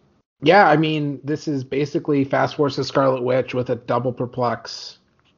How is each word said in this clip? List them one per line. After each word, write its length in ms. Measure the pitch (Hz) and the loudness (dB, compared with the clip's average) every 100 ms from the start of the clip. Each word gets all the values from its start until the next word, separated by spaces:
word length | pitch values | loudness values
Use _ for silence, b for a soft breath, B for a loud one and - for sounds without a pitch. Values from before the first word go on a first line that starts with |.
| _ _ _ _ | _ _ _ _
yeah, 280 | 143 190 180 | 4 6 6
I 80 | 151 | 4
mean, 440 | 156 156 147 135 | 2 0 -4 -6
this 240 | 135 151 - | -6 -6 -4
is 160 | 139 | -6
basically 600 | 127 131 147 165 147 143 | -4 -4 -2 -4 0 0
Fast 300 | 135 131 131 | 2 0 0
Force's 320 | - 143 139 127 | 0 -2 -2 -2
Scarlet 360 | - 135 131 | 2 2 2
Witch 300 | 123 127 123 | 0 -2 -2
with 160 | 127 123 | -4 -4
a 60 | 120 | -4
double 360 | - 123 127 | -2 -2 -2
perplex 840 | 120 123 127 120 113 - - - - _ _ _ | -4 -6 -4 -4 -4 -8 -16 -18 -20 _ _ _